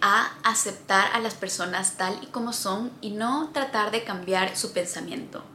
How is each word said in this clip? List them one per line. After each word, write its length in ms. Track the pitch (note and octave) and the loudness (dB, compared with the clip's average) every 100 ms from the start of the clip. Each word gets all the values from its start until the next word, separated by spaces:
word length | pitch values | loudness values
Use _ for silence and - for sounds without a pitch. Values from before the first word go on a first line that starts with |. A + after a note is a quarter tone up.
a 320 | G3+ G#3+ - - | 4 4 2 2
aceptar 680 | A3+ A3 G#3+ G3 - G3 G3+ | 2 2 0 -4 2 4 6
a 80 | A#3 | 2
las 140 | A3 - | -2 -4
personas 600 | F#3+ - F3+ F#3 F#3+ - | -4 -2 -2 0 -2 0
tal 240 | F#3 G#3 | -2 -2
y 40 | - | -6
como 260 | B3 A#3 | -4 -4
son 400 | A3+ G3 G3 A#3+ - | -2 -2 -2 -4 -6
y 120 | G#3+ | -6
no 400 | G#3 A3+ C#4+ D#4 | -2 0 0 0
tratar 380 | D4 C4+ A3 G#3+ | -2 0 0 2
de 120 | A3+ | 0
cambiar 540 | A3+ F#3 F3+ F#3+ F#3+ - | -2 -6 0 2 2 0
su 160 | G3+ | -2
pensamiento. 680 | F3+ F3+ E3+ E3+ - - - - | -2 -2 -4 -6 -8 -8 -12 -14